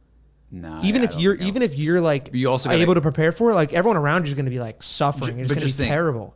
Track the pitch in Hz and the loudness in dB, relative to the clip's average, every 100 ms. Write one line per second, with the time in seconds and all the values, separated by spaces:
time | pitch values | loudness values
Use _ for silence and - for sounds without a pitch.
0 | _ _ _ _ _ 92 80 80 190 240 | _ _ _ _ _ -14 -12 -4 0 2
1 | 233 151 185 196 185 233 226 135 151 180 | 0 2 2 2 -2 0 -2 0 0 2
2 | 165 143 - 127 127 127 - 165 170 175 | 2 0 -2 -2 0 0 2 2 4 4
3 | 151 147 160 175 233 190 147 170 214 180 | 2 2 0 2 2 4 2 2 2 2
4 | 143 175 147 143 135 127 113 - - - | 2 0 0 -2 -4 -4 -8 -10 -8 -2
5 | 147 143 120 117 131 143 143 135 127 151 | -2 -2 -4 -4 -4 -2 -2 -2 -2 0
6 | 165 120 101 | -2 -4 -8